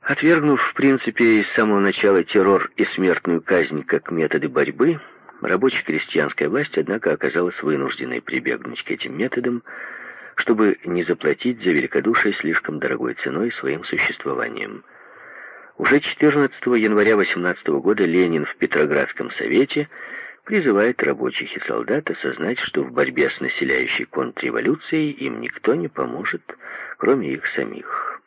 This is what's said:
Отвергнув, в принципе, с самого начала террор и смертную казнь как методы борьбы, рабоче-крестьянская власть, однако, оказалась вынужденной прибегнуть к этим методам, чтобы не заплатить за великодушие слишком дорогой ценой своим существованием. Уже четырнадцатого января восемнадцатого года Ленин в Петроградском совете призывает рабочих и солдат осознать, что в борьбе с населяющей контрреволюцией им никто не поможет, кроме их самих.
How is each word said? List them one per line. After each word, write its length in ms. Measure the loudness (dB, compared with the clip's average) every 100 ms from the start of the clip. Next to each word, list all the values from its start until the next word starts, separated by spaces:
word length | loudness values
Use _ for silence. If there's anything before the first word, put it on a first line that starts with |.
Отвергнув, 600 | -4 0 4 4 4 2
в 140 | 0
принципе, 680 | 2 2 4 0 2 4 6
с 100 | 2
самого 240 | 2 4 4
начала 460 | 2 2 4 4
террор 460 | 4 4 6 4 2 -2
и 100 | -2
смертную 560 | 2 2 2 0 -2
казнь 420 | 2 2 2 -4
как 260 | -2 -2 0
методы 380 | 0 0 0 0
борьбы, 500 | 0 0 2 2 2 -6 -20 -20 -8
рабоче-крестьянская 1040 | -2 2 2 0 -4 -4 -2 0 0 0 0
власть, 280 | 0 -2 -2
однако, 340 | -2 -2 0
оказалась 500 | 0 0 0 0 -2
вынужденной 600 | -2 -2 -2 -4 -6 -8
прибегнуть 600 | -6 -6 -4 -6 -8 -12
к 80 | -8
этим 260 | -8 -8 -4
методам, 460 | -4 -2 -2 -4 -8 -16 -14 -16 -18 -18 -12 -6
чтобы 420 | 0 4 4 2
не 200 | -2 -2
заплатить 580 | 0 0 0 0 -2 0
за 80 | 0
великодушие 640 | 2 2 0 2 2 2
слишком 460 | 0 -2 -2 -4 -4
дорогой 340 | -4 -2 -4 -4
ценой 300 | -4 -2 -2
своим 320 | -2 -4 -4
существованием. 1000 | -4 -2 -2 -2 -6 -4 -4 -6 -10 -12 _ -20 -20 -20 -20 -20 -18 -20 -20 _
Уже 240 | 2 2
четырнадцатого 760 | 2 2 4 4 2 0 2 4
января 380 | 4 4 6
восемнадцатого 680 | 4 2 0 -2 -2 0 0
года 260 | 2 2 4
Ленин 400 | 4 4 2 -2
в 100 | -2
Петроградском 760 | -2 2 2 2 -2 -4 -8
совете 580 | -6 0 2 2 0 -4 -8 -16 -14 -16 -18
призывает 580 | -2 0 4 4 4 2
рабочих 540 | -2 0 -2 -4 -8 -8
и 40 | -4
солдат 420 | -4 -2 -2 -2
осознать, 520 | -6 -6 -4 -4 -4
что 240 | -4 -4
в 80 | -2
борьбе 380 | 0 -2 2 -2
с 100 | 0
населяющей 640 | -6 -4 -2 0 0 -4
контрреволюцией 1080 | -4 -4 -6 -4 -4 -2 0 -2 -2 -2 -2
им 300 | -2 -8 -6
никто 340 | -10 -4 0
не 140 | 0 -2
поможет, 520 | -4 -6 -4 -6 -6 _ -18 -16 -16 -14 -2
кроме 340 | 2 2 0
их 120 | -4 -4
самих. 720 | -4 -6 -8 -8 -8 -8 -12